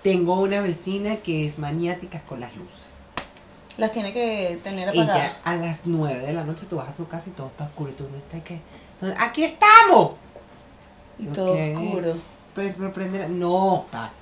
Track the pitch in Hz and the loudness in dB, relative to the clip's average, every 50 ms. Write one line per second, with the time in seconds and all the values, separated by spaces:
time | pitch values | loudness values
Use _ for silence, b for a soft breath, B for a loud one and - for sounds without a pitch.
0 | - 196 190 180 175 170 185 185 196 196 202 202 202 185 165 - - 185 190 202 | 4 4 4 4 4 2 2 2 2 2 2 0 0 0 -2 -2 -4 -4 -4 -2
1 | 202 208 220 214 - 180 160 156 151 147 147 156 147 147 151 165 170 170 180 175 | -2 -4 -4 -4 -4 -4 -2 -2 -2 -2 -4 -6 -6 -4 -2 -2 -2 -2 -4 -6
2 | 185 - - 156 - - 135 120 123 120 110 95 90 - - - - - - - | -8 -14 -14 -16 -14 -14 -14 -12 -12 -14 -14 -16 -16 -16 -14 -14 -14 -16 -18 -20
3 | - - - - - - - - - - - - - - - - 220 214 214 226 | -20 -14 -14 -14 -14 -14 -20 -20 -20 -20 -20 -20 -18 -16 -4 -2 -2 0 0 -2
4 | 202 196 214 240 240 226 214 202 185 180 170 170 - 196 196 190 180 196 - 170 | -4 -4 -2 -2 -2 -2 -2 -2 -2 -4 -4 -6 -8 -8 -6 -4 -4 0 2 2
5 | 160 226 190 170 160 - - - - 170 175 170 170 165 160 - - 175 165 160 | 4 4 4 2 2 0 -4 -6 -4 -4 -2 -2 -2 -2 -4 -4 -2 -2 0 0
6 | 151 143 131 123 131 143 170 170 156 151 160 - 196 - - 143 - 135 147 - | 0 -2 -2 -4 -4 -4 -4 -4 -4 -6 -8 -8 -8 -8 -8 -8 -8 -8 -10 -12
7 | 170 - - 170 - 190 180 - 135 131 - - 151 147 - - 151 135 131 - | -12 -10 -10 -12 -12 -12 -12 -12 -14 -14 -10 -10 -12 -10 -8 -8 -10 -10 -8 -12
8 | 143 131 139 139 - - 165 165 160 - 175 165 - B B B B B B - | -12 -12 -12 -16 -14 -14 -14 -14 -12 -12 -16 -16 -16 B B B B B B -8
9 | 190 190 196 - 233 233 - 311 320 330 - - 415 415 440 453 453 392 349 - | -8 -6 -2 0 -2 -2 0 -2 -2 -2 2 6 8 12 12 12 12 10 8 6
10 | 156 143 - - - - - - - - - - - - - - - - - - | 6 4 -2 -10 -20 -20 -20 -20 -20 -20 -20 -20 -20 -20 -20 -20 -20 -20 -20 -20
11 | - - - - 220 143 147 - 185 185 185 170 156 151 151 160 170 180 196 185 | -20 -20 -14 -12 -10 -6 -4 -2 2 2 2 2 2 -2 -2 -2 -2 -2 -2 -2
12 | 170 170 165 170 - - - - - - - 202 196 196 190 180 190 190 190 185 | -2 -2 -4 -4 -8 -16 -20 -20 -20 -12 -8 -6 -4 -4 -4 -4 -6 -6 -4 -6
13 | 190 185 185 196 180 156 180 175 175 175 180 185 190 190 180 - - - - 113 | -6 -4 -4 -4 -4 -4 -2 -2 0 2 2 4 4 4 2 0 -2 -6 -10 -10
14 | 113 110 - - | -10 -10 -12 -18